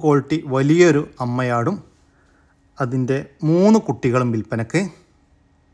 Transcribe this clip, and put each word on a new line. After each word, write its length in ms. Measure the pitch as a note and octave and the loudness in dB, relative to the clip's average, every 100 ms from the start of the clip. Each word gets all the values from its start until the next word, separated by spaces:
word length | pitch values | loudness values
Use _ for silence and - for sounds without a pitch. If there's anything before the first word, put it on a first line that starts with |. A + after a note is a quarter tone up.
ക്വാളിറ്റി 360 | D#3 C#3+ - D#3 D3 | 0 0 0 -4 -4
വലിയൊരു 480 | C3 C#3 E3 F3 C#3+ - - | -2 2 4 4 4 -2 -8
അമ്മയാടും 520 | B2 B2 B2+ A#2+ A2+ G3 - _ _ _ _ _ _ _ _ - | -6 -4 -2 -2 -2 -6 -10 _ _ _ _ _ _ _ _ -8
അതിൻ്റെ 340 | B2+ C3 B2+ C3+ - _ D#3 | -6 -4 -2 -4 -6 _ 0
മൂന്ന് 300 | E3+ G3 A3 G#3+ | 2 4 4 2
കുട്ടികളും 420 | - C3 B2 B2 | -4 0 0 0
വിൽപ്പനക്ക്. 480 | A2+ G2+ A2+ A2+ E3 G3 - _ _ _ _ _ _ _ | -2 -4 -6 -4 -4 -4 -8 _ _ _ _ _ _ _